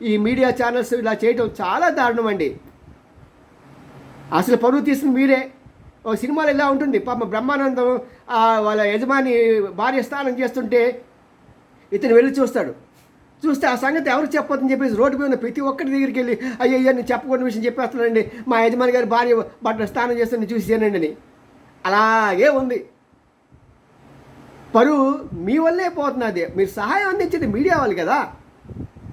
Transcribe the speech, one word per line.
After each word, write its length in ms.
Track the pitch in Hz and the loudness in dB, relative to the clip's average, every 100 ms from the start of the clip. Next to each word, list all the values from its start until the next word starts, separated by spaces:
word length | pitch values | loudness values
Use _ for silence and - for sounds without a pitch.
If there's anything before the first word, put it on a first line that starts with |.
ఈ 140 | 233 208 | -2 0
మీడియా 320 | 214 254 254 | 0 2 2
ఛానల్స్ 460 | 247 240 247 233 | 2 0 -2 -2
ఇలా 220 | 240 220 214 | -2 -2 0
చేయటం 260 | 220 240 226 - | 0 0 -2 -4
చాలా 280 | 185 247 349 | -4 0 0
దారుణం 380 | 285 247 233 220 | 2 0 0 -2
అండి. 340 | 196 143 - - - - - _ - - _ _ _ - - - - - - - 160 | -2 -2 -6 -14 -20 -20 -20 _ -20 -20 _ _ _ -20 -20 -20 -20 -20 -20 -4 -2
అసలు 200 | 254 233 | 2 2
పరువు 240 | 240 277 | 2 2
తీసిన 300 | 285 269 285 | 0 0 0
మీరే. 400 | 254 269 262 269 - - - - - 226 | 2 2 2 0 -14 -20 -20 -20 -12 -6
ఒక 80 | |
సినిమాలో 360 | 214 254 294 302 | -4 -2 -2 0
ఇలా 200 | 277 285 | 2 0
ఉంటుంది, 280 | 269 285 214 | 0 0 -2
పాపం 300 | 247 233 208 | -2 -6 -4
బ్రహ్మానందం, 720 | 214 254 285 269 247 247 247 247 - - | -4 -2 0 0 0 0 -2 -6 -16 -4
ఆ, 300 | 233 226 220 | 2 2 2
వాళ్ళ 200 | 208 214 | 2 2
యజమాని 800 | 208 214 254 269 262 233 226 220 | 0 0 0 0 2 2 4 2
భార్య 420 | 196 180 247 269 | 0 -2 -2 -2
స్నానం 380 | 220 285 269 247 | -4 -4 -4 -2
చేస్తుంటే 640 | 240 262 220 240 240 247 - _ _ _ - - _ _ _ | -4 -4 0 2 2 -2 -12 _ _ _ -20 -20 _ _ _
ఇతను 220 | 202 254 | -2 4
వెళ్ళి 180 | 233 269 | 6 4
చూస్తాడు. 420 | 269 247 240 240 - - _ _ _ _ _ 302 | 2 0 0 -4 -8 -18 _ _ _ _ _ -2
చూస్తే 200 | 262 285 | 0 0
ఆ 100 | 240 | 0
సంగతి 340 | 262 320 269 | 0 0 0
ఎవరు 160 | 262 302 | 0 0
చెప్పొద్దని 440 | 294 - 277 262 | -2 -2 -2 0
చెప్పేసి 240 | 262 262 | 0 0
రోడ్డు 220 | 214 269 262 | 2 2 2
మీద 80 | |
ఉన్న 100 | 277 | 0
ప్రతి 260 | 247 226 294 | -2 -4 -4
ఒక్కరి 300 | 269 269 269 | -4 -4 -2
దగ్గరికి 280 | 277 262 254 | -2 0 -2
వెళ్ళి, 200 | 240 226 254 226 | -2 -4 -6 -2
"అయ్యో, 180 | 254 262 | 2 4
అయ్యో, 140 | 262 | 2
నేను 140 | 247 240 | 2 -2
చెప్పకూడని 320 | 240 254 254 | -4 -2 -2
విషయం 200 | 254 214 | -2 -2
చెప్పేస్తున్నానండి, 680 | 233 233 233 254 233 220 - 240 247 | -4 -4 -4 -2 0 0 -2 -6 -2
మా 120 | 226 | 2
యజమాని 320 | 226 247 247 | 2 2 2
గారి 140 | 247 220 | 2 2
భార్య 360 | 233 247 226 220 - | 0 2 2 0 -4
బట్టలు 240 | 233 220 214 | -4 -2 -4
స్నానం 260 | 240 240 | -2 -2
చేస్తుంటే 420 | 240 226 233 208 | 0 -2 -2 -2
చూసేసానండి" 440 | 226 190 226 214 190 | -4 0 2 2 0
అని. 180 | 156 - - - _ - - _ 185 | -2 -6 -18 -20 _ -20 -20 _ 0
అలాగే 600 | 202 220 226 208 185 294 | 2 4 4 2 4 4
ఉంది. 400 | 269 254 233 - _ _ _ _ _ _ _ _ _ _ _ - - - - - - - | 2 0 -4 -8 _ _ _ _ _ _ _ _ _ _ _ -20 -20 -20 -20 -20 -20 0
పరువు 600 | 226 269 285 269 277 226 | 4 4 4 2 0 -6
మీ 240 | 170 185 302 | -8 -2 0
వల్లే 300 | 330 349 349 | 2 0 -2
పోతున్నది. 580 | 320 277 247 226 175 147 175 | -4 -4 -2 -4 -2 -4 -2
మీరు 140 | 190 | -2
సహాయం 380 | 214 208 392 392 | -2 -2 -2 -2
అందించేది 380 | 392 359 339 247 | -2 -2 -2 -2
మీడియా 320 | 208 359 330 | 0 2 2
వాళ్ళు 220 | 208 175 | 0 -2
కదా. 280 | 170 277 208 - - _ - - - - - | 0 -2 -2 -10 -20 _ -18 -16 -16 -18 -20